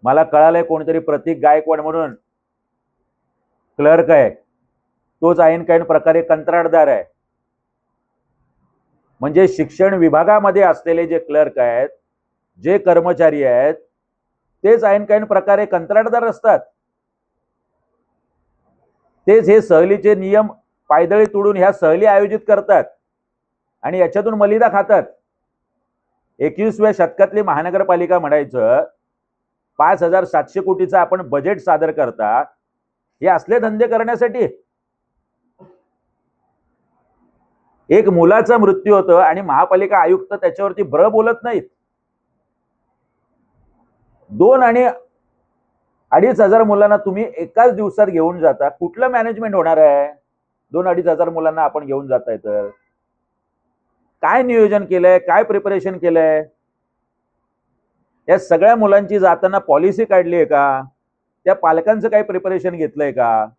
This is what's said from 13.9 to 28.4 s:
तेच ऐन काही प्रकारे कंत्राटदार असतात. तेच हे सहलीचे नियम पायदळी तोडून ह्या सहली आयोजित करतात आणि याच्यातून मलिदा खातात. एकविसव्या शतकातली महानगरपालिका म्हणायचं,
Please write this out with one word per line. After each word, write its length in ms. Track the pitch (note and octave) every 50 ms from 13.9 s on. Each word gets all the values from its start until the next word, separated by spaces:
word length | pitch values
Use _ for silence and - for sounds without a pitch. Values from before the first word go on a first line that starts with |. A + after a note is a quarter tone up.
| _ _ _ _ _ _ _ _ _ _ _ _ _ _ -
तेच 200 | G3+ A3+ A3+ A3+
ऐन 220 | G#3 G3 G#3 G#3
काही 180 | G#3 G#3 G#3+ G#3+
प्रकारे 400 | G#3+ G3+ F#3+ F#3+ G3+ G3+ G3+ G#3
कंत्राटदार 580 | G3+ G3 F3 E3 - G3+ G#3+ A3 A#3 A#3 A#3+ A#3
असतात. 360 | A#3 G#3+ - - A3+ F#3+ C#3 - _ _ _ _ _ _ _ _ _ _ _ _ _ _ _ _ _ _ _ _ _ _ _ _ _ _ _ _ _ _ _ _ _ _ _ _ _ _ _ _ _ _ _ _ _ _ _ _ _ _ _ _
तेच 220 | F#3 G#3 A3+ F#3+ F3+
हे 100 | G#3 A3
सहलीचे 540 | G#3+ - F3 D#3+ E3+ F#3+ G3+ G3 - G#3 G#3+
नियम 320 | F#3+ F#3+ F#3+ G3+ G#3+ A3 G#3+ - _ _ _ _ _ _ _
पायदळी 360 | D3 D#3 E3+ E3 G3 G#3+ G#3+
तोडून 320 | G#3 G#3 G3+ G3+ G#3 G3+
ह्या 140 | F#3+ F3+ G3 G3
सहली 320 | - F3+ D#3+ D#3+ F3+ G#3
आयोजित 340 | G#3+ G3+ G3 G#3 G#3 G#3 G#3+ G#3+
करतात 360 | - G#3 G3+ - - G3 D#3 B2 - _ _ _ _ _ _ _ _ _ _ _ _ _ _ _ _ _ _ -
आणि 160 | - E3+ F#3
याच्यातून 340 | F3+ E3 E3+ G3+ G3+ A3+ A3
मलिदा 340 | G#3+ G#3 G#3 G#3+ A3+ A#3+ A3
खातात. 340 | G#3 G3 G3 - G#3+ F3+ - - - _ _ _ _ _ _ _ _ _ _ _ _ _ _ _ _ _ _ _ _ _ _ _ _ _
एकविसव्या 520 | C#3 D#3 D3+ - G#3 A3 G#3 G#3+ G#3 G#3+
शतकातली 500 | G#3 - E3+ - - - G3 F#3+ G3+ G#3
महानगरपालिका 760 | G#3+ F#3+ D3 D3 D#3+ F3+ F3+ F#3+ F#3+ F#3+ F3+ F3 F3 E3+ F3+ F3
म्हणायचं, 640 | D#3 C#3+ D3 D3+